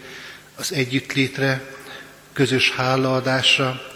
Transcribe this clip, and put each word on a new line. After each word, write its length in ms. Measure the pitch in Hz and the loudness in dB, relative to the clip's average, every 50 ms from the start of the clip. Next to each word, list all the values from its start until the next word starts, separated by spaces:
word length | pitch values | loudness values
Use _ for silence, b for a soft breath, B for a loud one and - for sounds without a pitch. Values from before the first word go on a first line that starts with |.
| B B B B B B B B B B - | B B B B B B B B B B -12
az 160 | - 113 - | -8 -6 -4
együttlétre, 1040 | 185 143 127 120 127 131 - - - 139 131 123 - - 135 135 131 131 - - - - B B B B B B B B - - | -2 -2 0 0 0 -2 -2 0 0 0 0 0 0 0 0 0 0 -2 -4 -10 -16 -16 B B B B B B B B -20 -10
közös 380 | - - 139 120 131 123 - - | 0 2 2 4 4 4 2 2
hálaadásra, 1120 | - - 127 127 131 131 131 131 131 131 127 135 131 131 127 - - - 139 127 131 127 - - B | 2 2 2 2 4 2 2 2 2 2 2 2 0 4 4 4 4 4 2 0 -2 -6 -10 -14 B